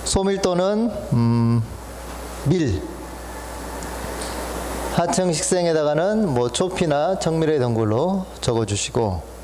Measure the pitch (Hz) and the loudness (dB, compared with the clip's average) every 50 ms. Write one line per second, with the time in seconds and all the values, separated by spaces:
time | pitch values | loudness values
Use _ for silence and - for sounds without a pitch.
0 | - - - 196 190 196 196 190 185 190 180 175 185 196 208 214 233 233 202 - | -2 0 0 2 2 2 0 2 2 2 2 2 2 2 2 2 0 0 -2 -4
1 | - - - 120 117 117 117 117 117 117 117 117 110 - - - - - - - | -4 0 2 2 4 4 4 4 4 4 4 2 0 -2 -8 -12 -12 -14 -14 -12
2 | - - - - - - - - - 139 170 180 156 123 90 - - - - - | -12 -12 -12 -12 -12 -12 -12 -4 0 0 2 2 2 0 0 -2 -4 -8 -10 -12
3 | - - - - - - - - - - - - - - - - - - - - | -12 -12 -12 -12 -12 -12 -12 -12 -12 -12 -10 -10 -10 -10 -8 -8 -8 -8 -8 -8
4 | - - - - - - - - - - - - - - - - - - - 180 | -8 -8 -8 -8 -8 -8 -8 -8 -8 -6 -6 -8 -8 -6 -6 -6 -6 -2 0 0
5 | 170 175 - 185 185 180 160 151 - - 190 180 175 170 160 156 151 147 147 151 | 0 2 2 2 2 2 0 0 0 0 2 2 4 4 4 4 2 2 2 2
6 | 170 202 214 220 220 180 131 120 123 123 - - 180 185 185 - 185 160 143 143 | 2 2 2 2 2 2 2 2 2 2 2 0 0 0 0 0 2 2 2 2
7 | 151 175 190 185 - 165 160 160 160 151 156 143 123 120 117 110 113 107 107 120 | 2 0 0 0 0 0 2 2 2 4 4 4 4 2 2 2 2 2 4 2
8 | 156 180 196 190 185 - - - - - 120 117 113 101 104 98 - - - 123 | 2 2 2 0 -2 -4 -10 -4 -2 0 2 2 2 0 -2 -2 -4 0 0 2
9 | 117 104 92 85 - - - - | 2 2 0 -2 -6 -10 -16 -16